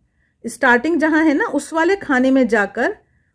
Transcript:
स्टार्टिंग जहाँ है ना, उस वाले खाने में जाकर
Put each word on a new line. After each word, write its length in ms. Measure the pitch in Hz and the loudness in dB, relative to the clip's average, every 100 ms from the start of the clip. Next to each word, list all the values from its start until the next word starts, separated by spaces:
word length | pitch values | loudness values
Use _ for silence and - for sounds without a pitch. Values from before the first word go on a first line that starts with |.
| _ _ _ _ | _ _ _ _
स्टार्टिंग 560 | 233 - 262 240 311 330 | -14 -2 2 2 2 0
जहाँ 240 | 311 311 | 0 2
है 100 | 311 | 2
ना, 100 | 285 453 | 0 -2
उस 260 | - - | -4 -4
वाले 240 | 320 339 392 | -2 0 -2
खाने 340 | - 254 262 | -2 0 2
में 160 | 269 240 | 2 2
जाकर 480 | 220 196 226 294 427 _ _ _ | 0 -2 -4 -6 -6 _ _ _